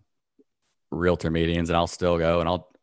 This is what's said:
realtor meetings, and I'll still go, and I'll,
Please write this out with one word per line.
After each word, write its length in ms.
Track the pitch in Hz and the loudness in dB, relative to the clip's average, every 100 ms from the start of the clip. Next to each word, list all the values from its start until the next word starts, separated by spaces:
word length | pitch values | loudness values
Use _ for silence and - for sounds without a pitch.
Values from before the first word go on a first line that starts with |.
| _ _ _ _ _ _ _ _ _ | _ _ _ _ _ _ _ _ _
realtor 380 | 76 87 85 82 | -2 0 0 0
meetings, 400 | 82 82 85 85 | 0 0 0 0
and 80 | 85 | 0
I'll 100 | 85 | 0
still 300 | - 90 85 | -2 -2 0
go, 220 | 82 85 | 2 0
and 100 | 82 | 0
I'll, 180 | 87 - _ | -4 -6 _